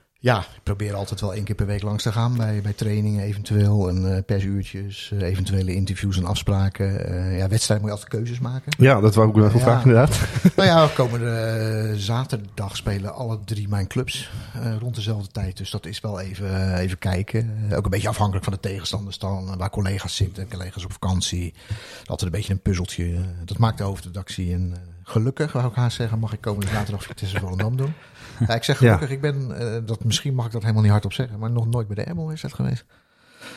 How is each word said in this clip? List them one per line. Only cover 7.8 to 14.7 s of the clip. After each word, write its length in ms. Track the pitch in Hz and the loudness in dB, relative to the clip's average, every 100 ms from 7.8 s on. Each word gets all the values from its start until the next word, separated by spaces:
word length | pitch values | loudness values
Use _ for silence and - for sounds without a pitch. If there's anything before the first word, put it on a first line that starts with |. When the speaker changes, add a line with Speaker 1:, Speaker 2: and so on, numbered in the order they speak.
Speaker 1:
moet 100 | 104 | 0
je 40 | 104 | -6
altijd 160 | - | -6
keuzes 240 | 110 120 120 | -4 -4 -4
maken. 340 | 123 127 - - | -4 -6 -4 6
Speaker 2:
Ja, 220 | 127 120 | 6 8
dat 140 | 107 | 6
wou 140 | 104 110 | 8 6
ik 60 | 107 | 8
nog 160 | 107 | 6
Speaker 1:
Ja. 60 | 117 | 6
Speaker 2:
vragen, 240 | 117 120 123 | 6 6 8
inderdaad. 300 | 117 147 - - - | 8 8 4 0 4
<laughs> 180 | 180 - | 4 6
Speaker 1:
Nou 120 | 190 | 6
ja, 180 | 165 151 | 8 6
komende, 360 | - 123 117 117 | 4 0 0 -2
eh, 640 | 113 113 113 110 110 107 104 | -2 -2 0 0 0 0 -2
zaterdag 800 | 98 117 131 110 98 - 98 - | 0 -2 -2 -6 -6 -8 -8 -4
spelen 380 | - 101 98 | -2 -2 -4
alle 240 | - 120 110 | -6 -4 -6
drie 240 | 101 107 101 | -4 -4 -2
mijn 180 | 101 95 | -2 -2
clubs, 440 | 123 123 - - - - 117 | -2 -4 -6 -8 -12 -12 -6
eh, 140 | 117 | -4